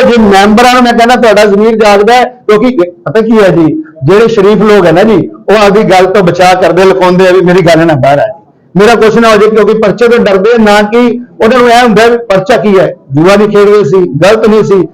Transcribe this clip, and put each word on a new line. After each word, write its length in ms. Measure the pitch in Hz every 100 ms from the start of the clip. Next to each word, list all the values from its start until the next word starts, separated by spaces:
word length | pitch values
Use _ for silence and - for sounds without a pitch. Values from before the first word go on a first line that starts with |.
| -
ਜੇ 160 | 240
ਮੈਂਬਰਾਂ 520 | 214 196 208 214 247
ਨੂੰ 80 | 254
ਮੈਂ 100 | 240
ਕਹਿੰਦਾ 240 | 220 233 247
ਤੁਹਾਡਾ 280 | 240 202
ਜ਼ਮੀਰ 320 | 208 202 220 220
ਜਾਗਦਾ 380 | 214 202 208
ਹੈ, 100 | 247
ਕਿਉਂਕਿ 520 | 240 - - 214 254 170 175
ਪਤਾ 300 | - - 220
ਕੀ 120 | 220 220
ਹੈ 60 | 196
ਜੀ, 340 | 165 160 - - -
ਜਿਹੜੇ 240 | 135 202 226
ਸ਼ਰੀਫ 340 | 220 196 214
ਲੋਕ 240 | 220 208 175
ਹੈ 60 |
ਨਾ 100 | 165
ਜੀ, 280 | 214 202 - - -
ਉਹ 180 | 208 202
ਆਪਦੀ 160 | 196
ਗੱਲ 240 | 175 185 185
ਤੋਂ 160 | 208
ਬਚਾਅ 320 | 175 175 180
ਕਰਦੇ, 300 | 185 190 170
ਲੁਕਾਉਂਦੇ 440 | 190 190 180 180 185
ਆ 40 |
ਵੀ 80 | 180
ਮੇਰੀ 220 | 175 180
ਗੱਲ 240 | 170 160 165
ਨਾ 80 |
ਬਾਹਰ 240 | 147 135 143
ਆ 40 |
ਜਾਏ, 180 | 113 - _ _ _ 170
ਮੇਰਾ 180 | 214
ਕੁਛ 240 | 226 214 233
ਨਾ 100 | 233
ਹੋ 80 | 214
ਜਾਏ, 140 | 214
ਕਿਉਂਕਿ 240 | 220 202
ਪਰਚੇ 340 | 214 214 202 240
ਤੋਂ 100 | 233
ਡਰਦੇ 320 | 202 190 202
ਆ। 80 | 240
ਨਾ 240 | 208 202
ਕਿ 380 | 208 233 247 - - -
ਉਹਨਾਂ 140 | 226 254
ਨੂੰ 120 | 247
ਇਹ 120 | 233
ਹੁੰਦਾ 240 | 247 202 233
ਵੀ 100 | 233
ਪਰਚਾ 400 | - 190 185 226
ਕੀ 220 | 208 190
ਹੈ, 160 | 156 - -
ਜੂਆ 240 | 135 170 202
ਨਹੀਂ 120 | 208
ਖੇਡ 200 | 202 202
ਰਹੇ 160 | 208
ਸੀ, 140 | 170 190
ਗਲਤ 500 | 180 147 180 214 214
ਨਹੀਂ 160 | 214
ਸੀ, 220 | 208 196 160